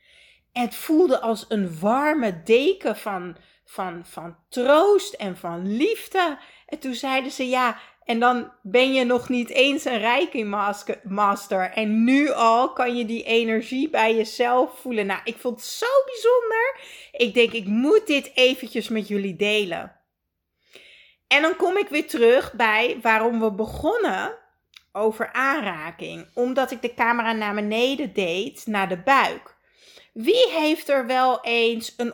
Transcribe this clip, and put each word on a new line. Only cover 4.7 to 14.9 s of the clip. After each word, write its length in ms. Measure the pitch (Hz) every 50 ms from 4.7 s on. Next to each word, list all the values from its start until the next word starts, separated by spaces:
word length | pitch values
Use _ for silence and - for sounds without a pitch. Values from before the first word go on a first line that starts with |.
| 294 311 381 415 415 381 - - -
en 240 | - 208 190 180
van 400 | - - 170 170 175 185 196 208
liefde. 600 | 240 311 440 453 - - - - 381 349 320 277 - - - - - _
En 140 | - 302 302
toen 140 | - 262 240
zeiden 380 | 226 277 269 262 269 247 262
ze, 160 | - - 262
"Ja, 320 | 247 254 254 254 233 220 - - - _ _ _
en 160 | - 233 226
dan 320 | 240 247 247 247 - - - _
ben 320 | - 190 196 247 262 269 262
je 100 | 262 247
nog 260 | 240 247 240 - -
niet 200 | 254 240 233 -
eens 360 | - 254 262 285 269 320 -
een 140 | 262 247 214
Reiki 460 | 208 226 240 277 349 302 - 247 214
maske-, 560 | 202 202 208 202 202 196 - - - 196 - -
master. 680 | 185 196 208 208 196 202 - - - 202 190 185 185
En 320 | - 220 220 214 214 220 226
nu 280 | 247 269 277 294 285
al 420 | - - 233 226 226 240 262 262 -
kan 220 | - 247 247 240
je 100 | 240 233
die 180 | 214 226 226 -
energie 640 | 226 226 233 233 226 220 220 220 - 254 262 294 -
bij 260 | - 220 220 226 226
jezelf 640 | 226 214 220 - - 240 240 247 254 285 - - -
voelen." 260 | - 254